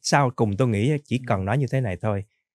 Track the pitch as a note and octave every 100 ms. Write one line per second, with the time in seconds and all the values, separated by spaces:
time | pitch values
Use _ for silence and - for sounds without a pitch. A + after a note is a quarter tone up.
0 | - D3+ C3+ - A2+ G2 B2+ G2+ A#2 D3+
1 | - B2 B2 G2+ F#2+ B2 C3+ C3+ A#2+ F2+
2 | A2 G2+ G2 _ _